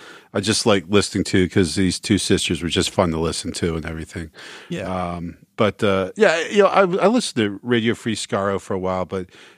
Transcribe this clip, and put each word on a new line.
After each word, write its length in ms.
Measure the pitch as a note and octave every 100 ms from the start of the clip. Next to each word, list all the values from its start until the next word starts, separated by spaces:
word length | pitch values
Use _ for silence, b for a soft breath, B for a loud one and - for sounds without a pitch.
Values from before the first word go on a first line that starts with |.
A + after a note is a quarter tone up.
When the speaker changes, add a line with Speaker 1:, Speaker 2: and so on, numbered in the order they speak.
| B B B G#2+
Speaker 1:
I 60 |
just 260 | G2+ G2+ A#2
like 180 | G2 D#2+
listening 360 | G2+ - G2
to 260 | - G2 F2+
'cause 240 | G#2 E2+
these 260 | E2+ F#2 -
two 200 | - G2
sisters 420 | - F#2 - F2
were 80 | E2+
just 220 | F#2+ E2
fun 180 | - F2+
to 80 | E2
listen 340 | D#2+ - -
to 220 | - F2 D#2+
and 120 | D#2
everything. 420 | D#2+ D#2+ - E2 B B B B
Speaker 2:
Yeah. 460 | E3+ F2+ F#2 F2 F2
Speaker 1:
Um, 220 | E2+ D#2+ _ -
but, 240 | G#2 -
uh, 280 | G#2 F#2+ F#2 G3+
yeah, 300 | G3 E3 D3
you 160 | G#3
know, 40 | F#3+
I, 140 | -
I 260 | F#3+ F#3 F#3+
listened 300 | B3 - A#2+
to 220 | G#2 G2
Radio 320 | A#2+ A#2+ A2+ G#2+
Free 200 | A#2+ G#2+
Skaro 440 | - G#2+ G2 G2
for 120 | -
a 60 | G2
while, 260 | F#2 F#2 F2+
but, 220 | G2 F#2 B B